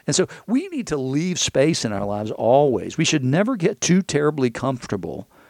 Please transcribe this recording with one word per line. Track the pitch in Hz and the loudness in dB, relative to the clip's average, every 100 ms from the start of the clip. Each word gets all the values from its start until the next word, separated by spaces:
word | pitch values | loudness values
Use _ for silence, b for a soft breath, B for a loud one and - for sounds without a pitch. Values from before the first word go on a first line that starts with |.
| - | -4
And | 147 | 0
so | 180 B B | 0 B B
we | 247 392 | -2 -2
need | 330 190 | -8 -4
to | 151 | -4
leave | 131 139 180 175 | -2 -2 -2 -2
space | - 139 147 165 | -2 2 2 2
in | 113 | -2
our | 101 101 | -2 -2
lives | 104 107 | -4 -4
always. | - 113 131 147 110 90 - | 0 4 6 6 2 -2 -2
We | 165 | 0
should | 156 | 2
never | 127 151 214 254 | 0 0 0 0
get | 180 208 | 0 0
too | - 180 | 2 2
terribly | 190 143 147 151 127 | 2 0 0 2 -2
comfortable | 117 131 131 - 101 85 67 - b b | 0 -4 -4 -4 -6 -6 -10 -12 b b